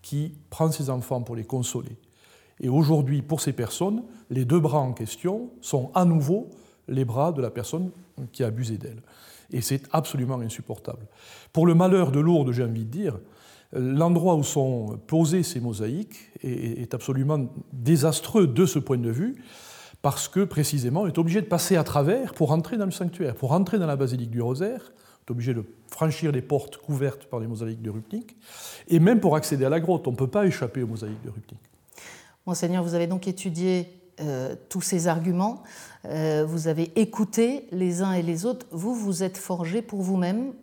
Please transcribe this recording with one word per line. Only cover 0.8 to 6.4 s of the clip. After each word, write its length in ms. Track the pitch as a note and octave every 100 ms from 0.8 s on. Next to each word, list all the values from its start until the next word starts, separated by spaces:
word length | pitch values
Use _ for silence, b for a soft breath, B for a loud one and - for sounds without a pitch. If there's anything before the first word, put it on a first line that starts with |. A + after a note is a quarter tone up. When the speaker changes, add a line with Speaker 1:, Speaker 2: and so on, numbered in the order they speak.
| C3+
Speaker 1:
enfants 320 | B2+ A#2+ B2+
pour 140 | A#2 A#2
les 80 |
consoler. 540 | A2 C3 B2 B2 - A2+ _ b b b b _
Et 80 | C3
aujourd'hui, 540 | C3+ D3 D#3 C3+ C#3+
pour 200 | C3+ D#3
ces 120 | D3
personnes, 480 | C3 A2 - F#3 G#3+ - B _
les 120 | B2+
deux 160 | A#2+ E3+
bras 200 | D3+ D3
en 140 | C3
question 580 | A#2 A2+ - F3 G#3+ B3 -
sont 300 | - C#3 B2
à 120 | F#3 F3+
nouveau 440 | E3 C#3 G3